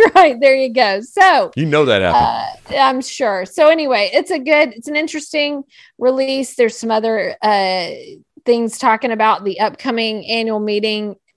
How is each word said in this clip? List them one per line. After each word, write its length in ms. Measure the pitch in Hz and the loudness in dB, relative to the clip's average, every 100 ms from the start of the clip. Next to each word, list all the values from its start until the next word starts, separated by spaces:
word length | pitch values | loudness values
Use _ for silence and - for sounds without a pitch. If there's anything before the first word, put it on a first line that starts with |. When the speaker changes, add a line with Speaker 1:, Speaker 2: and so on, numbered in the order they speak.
| 440 | 4
Speaker 1:
right. 260 | 359 330 240 | 6 4 4
There 160 | 269 269 | 2 2
you 160 | 262 | 0
go. 280 | 233 214 196 | 0 0 0
So, 500 | 240 - 381 294 180 - | -2 4 4 4 0 -2
Speaker 2:
You 100 | 156 | 0
know 180 | 147 139 | 2 4
that 140 | 104 | 2
happened. 720 | 92 131 117 117 - - - | 2 2 2 -2 -8 -12 -6
Speaker 1:
uh, 60 | 277 | 0
I'm 200 | 269 262 | 2 0
sure. 420 | 254 - 240 196 | -6 -4 -2 -2
So 240 | 185 - 302 | -4 2 4
anyway, 400 | 320 294 233 202 | 4 0 0 0
it's 160 | 247 294 | 0 0
a 80 | 339 | -4
good, 340 | 262 302 277 | 0 2 2
it's 140 | 220 294 | -4 -8
an 80 | 294 | -6
interesting 680 | 320 311 - 302 294 285 277 _ _ - | -4 -8 -6 -4 -2 -4 -12 _ _ -4
release. 560 | 247 262 269 269 254 | -2 0 -2 -4 -4
There's 220 | - 233 220 | -2 -2 -2
some 140 | 226 | -4
other, 460 | 220 226 220 180 - | -2 -2 -2 -4 -4
uh, 480 | 214 208 190 185 170 127 131 156 _ _ - | -2 0 0 -2 -6 -10 -16 -20 _ _ -2
things 320 | 233 233 - | 0 -2 -2
talking 320 | 262 220 240 | 0 0 -2
about 340 | 220 220 196 | 0 0 0
the 160 | 202 185 | -4 -4
upcoming 640 | 214 - 269 233 226 214 - | -4 -6 -6 -4 -4 -6 -6
annual 340 | 226 226 214 | -4 -4 -4
meeting 560 | 214 208 214 214 208 190 _ | -4 -4 -4 -4 -8 -12 _